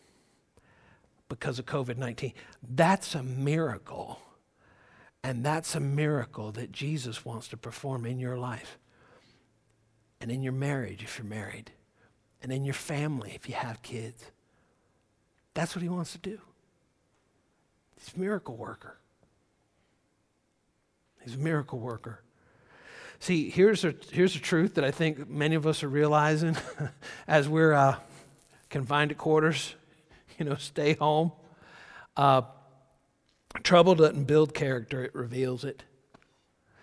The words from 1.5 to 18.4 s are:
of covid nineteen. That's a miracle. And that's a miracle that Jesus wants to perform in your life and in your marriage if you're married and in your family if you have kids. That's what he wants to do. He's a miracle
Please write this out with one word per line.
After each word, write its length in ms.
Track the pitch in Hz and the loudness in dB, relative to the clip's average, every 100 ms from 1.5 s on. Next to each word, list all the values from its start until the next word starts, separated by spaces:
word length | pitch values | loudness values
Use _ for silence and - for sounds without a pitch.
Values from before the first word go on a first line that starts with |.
| 123 | -6
of 60 | - | -6
covid 320 | 143 123 120 | -4 -4 -6
nineteen. 360 | 123 117 123 - - - | -6 -6 -10 -10 -20 -20
That's 540 | 120 131 165 190 - 151 | -4 2 4 4 0 -6
a 80 | |
miracle. 960 | 127 131 139 160 151 101 - - - - - _ _ _ _ _ _ - - _ 131 | -6 -2 0 0 -2 -6 -10 -12 -12 -14 -20 _ _ _ _ _ _ -20 -20 _ -6
And 180 | 120 | -2
that's 300 | 143 160 - | 0 -2 -2
a 60 | 156 | -4
miracle 720 | 139 143 151 143 117 - 107 | -2 0 0 0 -4 -8 -10
that 200 | 107 123 | -10 -12
Jesus 540 | - 143 156 123 107 120 | -8 -6 -6 -6 -10 -10
wants 220 | 113 - | -12 -12
to 100 | 113 | -14
perform 480 | 117 - 139 131 117 | -14 -10 -8 -6 -6
in 140 | 127 | -6
your 180 | 123 123 | -6 -6
life 400 | 127 113 - - _ _ _ - _ _ _ _ _ _ _ _ _ - | -6 -10 -14 -20 _ _ _ -20 _ _ _ _ _ _ _ _ _ -12
and 100 | 117 | -6
in 120 | 127 | -4
your 100 | 131 | -4
marriage 480 | 131 143 135 101 98 | -2 -2 -2 -6 -10
if 160 | 110 - | -12 -12
you're 80 | 104 | -10
married 460 | 107 104 107 - _ _ _ _ _ _ _ | -10 -10 -12 -16 _ _ _ _ _ _ _
and 80 | 127 | -8
in 120 | 135 | -6
your 120 | 139 135 | -4 -6
family 560 | - 143 151 131 104 | -4 -4 -2 -4 -8
if 160 | - - | -14 -10
you 60 | - | -8
have 260 | 120 113 | -8 -10
kids. 420 | - 113 113 - - _ _ _ _ _ _ _ _ _ _ _ _ 151 | -10 -10 -10 -14 -20 _ _ _ _ _ _ _ _ _ _ _ _ -6
That's 200 | 135 175 | -4 -4
what 60 | |
he 80 | 175 | -4
wants 220 | 180 151 | -4 -6
to 80 | 170 | -10
do. 180 | 196 214 - _ _ _ _ _ _ _ _ _ _ _ _ _ _ _ | -12 -14 -18 _ _ _ _ _ _ _ _ _ _ _ _ _ _ _
He's 160 | - 175 | -14 -6
a 40 | |
miracle 360 | 190 202 | -4 -4